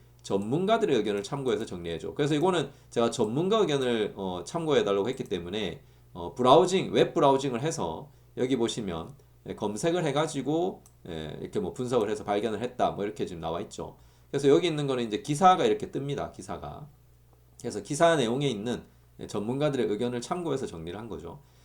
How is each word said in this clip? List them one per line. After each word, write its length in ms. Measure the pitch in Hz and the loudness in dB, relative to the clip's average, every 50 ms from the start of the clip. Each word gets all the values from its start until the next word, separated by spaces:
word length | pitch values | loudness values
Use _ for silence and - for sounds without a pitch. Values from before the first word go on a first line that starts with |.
| - - - - - | -20 -20 -20 -16 -6
전문가들의 720 | - 101 101 101 110 135 170 190 202 226 240 226 - 139 | -2 -2 -2 0 0 -2 0 2 2 2 2 4 2 2
의견을 260 | 110 101 107 101 101 98 | 2 2 2 0 -2 -2
참고해서 420 | - 143 139 135 123 107 104 110 | -4 -6 -4 0 0 0 0 -2
정리해줘. 480 | - 98 87 85 85 82 78 82 85 - | -6 -8 -8 -6 -6 -6 -6 -6 -8 -2
그래서 220 | - 151 143 156 | -2 0 0 2
이거는 340 | 147 160 190 185 160 135 - - - - - | 2 2 2 2 2 -2 -4 -8 -18 -16 -6
제가 220 | - 120 117 117 | 0 0 0 2
전문가 460 | - - 113 104 120 147 180 190 220 220 | 2 0 0 0 2 0 0 2 2 2
의견을, 540 | 196 151 143 135 127 123 117 110 104 95 - | 2 2 2 0 2 0 0 0 0 -2 -4
어, 280 | 107 98 92 90 87 - | -6 -6 -4 -4 -6 -8
참고해달라고 640 | - - 170 165 156 143 120 104 101 101 101 95 92 | -6 -6 -4 0 2 4 4 4 4 2 2 2 0
했기 140 | - - - | -2 -6 -6
때문에, 580 | - 101 87 85 90 98 110 104 85 78 - - - - - - - - | -4 -4 -6 -4 -6 -6 -4 -4 -6 -8 -10 -16 -20 -20 -20 -20 -18 -12
어, 200 | 90 85 85 - | -10 -10 -8 -4
브라우징, 560 | 123 123 123 143 165 185 - 190 180 131 92 92 | 2 6 8 8 8 8 6 2 0 0 2 4
웹 200 | 127 165 - - | 4 4 4 4
브라우징을 480 | 175 147 139 135 135 139 139 120 113 | 4 6 6 6 4 2 -2 -2 -2
해서 480 | 135 165 160 - 95 80 80 - 147 - - - - - - | -2 -2 -2 -2 -4 -4 -4 -8 -12 -16 -20 -20 -20 -14 -4
여기 200 | 117 123 127 135 | -2 0 0 2
보시면, 560 | 113 117 110 - 127 107 95 82 80 90 - - - - - - - - | 2 2 0 0 -4 -4 -4 -6 -6 -8 -10 -14 -20 -20 -20 -20 -18 -12
예, 80 | 101 95 | -12 -8
검색을 480 | - 110 104 104 107 - 170 170 180 165 | -4 -4 -4 -4 -2 -2 0 0 0 0
해가지고, 800 | 147 131 147 160 156 - 139 127 147 156 165 180 196 - - - - _ _ - | 0 0 0 0 0 -2 -4 -2 0 0 0 0 -2 -4 -8 -18 -20 _ _ -14
예, 300 | - 82 80 78 76 - - | -10 -8 -8 -8 -8 -8 -10
이렇게 180 | - - - 110 | -10 -6 -4 -4
뭐 140 | 95 - - | -4 -4 -4
분석을 360 | - 123 120 127 120 104 107 | -6 -4 0 2 2 2 2
해서 140 | 107 104 90 | -2 -4 -2
발견을 380 | - 104 104 110 113 107 95 | -2 -2 0 0 -2 -2 -4
했다. 300 | 120 123 - - 101 87 | -6 -6 -2 0 0 0
뭐 140 | 78 90 101 | 0 -2 -4
이렇게 200 | 107 - - 101 | -6 -4 -6 -6
지금 160 | 90 90 80 | -6 -6 -8
나와 200 | 82 82 82 90 | -6 -6 -6 -6
있죠. 340 | 113 - - - 76 87 - - - - _ _ - - | -6 -10 -10 -12 -12 -12 -12 -18 -20 -20 _ _ -14 -6
그래서 200 | - 139 143 139 | -4 2 6 6
여기 180 | 143 170 175 | 6 6 6
있는 200 | 170 156 147 147 | 2 -2 0 -2
거는 180 | 135 131 123 120 | -2 -2 -2 -2
이제 160 | 110 107 - | -2 -4 -4
기사가 440 | - - 147 143 190 185 185 170 135 | -2 -2 0 6 8 8 8 8 4
이렇게 260 | 110 104 - - - | 2 2 2 -2 -6
뜹니다. 420 | - 139 139 143 139 95 80 85 - | -6 -6 -4 -4 -4 -4 -6 -8 -8
기사가. 540 | - 92 104 87 76 - 73 80 - 147 - - _ _ _ - _ _ - - _ _ _ _ - | -14 -10 -10 -10 -8 -8 -12 -12 -12 -16 -18 -20 _ _ _ -20 _ _ -20 -20 _ _ _ _ -10
그래서 220 | - 120 98 104 | -10 -8 -6 -6
기사 340 | - - 147 147 170 170 165 | -6 -4 2 4 6 6 6
내용에 320 | 147 120 110 120 143 147 | 4 2 2 2 0 0
있는, 360 | 135 117 98 104 123 113 82 - - _ _ _ _ - - | 0 -2 -2 -2 -4 -4 -4 -6 -14 _ _ _ _ -16 -14
예, 80 | - | -12
전문가들의 600 | - - 104 101 113 131 139 147 151 139 123 110 | -6 -6 -4 -4 -2 -2 0 0 0 0 0 0
의견을 340 | 87 104 101 123 123 123 120 | 0 0 0 -2 -2 -4 -4
참고해서 440 | 120 - 180 180 175 160 135 131 117 | -6 -6 -6 -4 -2 -2 -2 -2 -4
정리를 340 | 95 90 82 80 85 90 104 | -6 -8 -10 -10 -10 -10 -10
한 80 | 117 | -10
거죠. 320 | 110 90 78 82 85 - - - _ _ _ | -10 -10 -10 -10 -12 -14 -16 -20 _ _ _